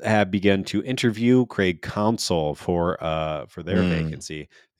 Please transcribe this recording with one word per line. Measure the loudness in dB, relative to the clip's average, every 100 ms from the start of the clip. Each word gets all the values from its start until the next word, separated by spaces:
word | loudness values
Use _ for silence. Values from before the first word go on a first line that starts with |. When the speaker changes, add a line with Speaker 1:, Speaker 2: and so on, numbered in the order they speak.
Speaker 1:
have | 0 2 2
begun | 2 4 2 2
to | -4
interview | -4 0 0 2 4 4 4
Craig | 2 0 0
Counsell | -4 -2 0 0 0 0 0 -4
for, | -2 0 0 -2
uh, | -4 -4 -4 -6 -10
for | -12
their | -2 0
Speaker 2:
Hmm. | 2
Speaker 1:
vacancy. | 0 -2 -6 -10 -12 -14 _ _ _